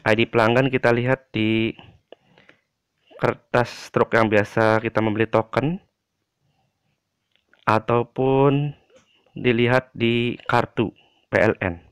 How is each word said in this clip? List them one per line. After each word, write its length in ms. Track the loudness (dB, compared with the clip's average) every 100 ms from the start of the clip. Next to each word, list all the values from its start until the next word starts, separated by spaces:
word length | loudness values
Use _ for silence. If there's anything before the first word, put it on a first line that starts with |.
I 160 | 0 0
D 80 |
pelanggan 480 | 0 2 2 2 0
kita 160 | 0 0 0
lihat 320 | -2 -4 _
di 480 | -4 -2 -2 -4 -8 -20 _ _ -20 _ _ _ _ _ _ _ _ _ -6
kertas 720 | -6 -6 _ -2 -2 -8 -8
struk 240 | -4 0 0
yang 160 | 2
biasa 480 | 0 0 0 2 0
kita 160 | -2 -2
membeli 240 | -2 -2 0
token, 480 | -2 0 -4 -4 -8 _ _ _ _ _ _ _ _ _ _ _ _ _ _ _ _ _ _ -2
ataupun 1040 | -2 0 -2 -2 -4 0 2 2 2 -4 -10 _ _ _ _ _ -4
dilihat 560 | -2 0 2 0 -2
di 480 | -4 -2 0 -4 -6 -2
kartu 400 | -2 0 -4 -6 _ _ _ _
P 80 | 0
L 160 | 0 -2
N. 240 | -6 -8 _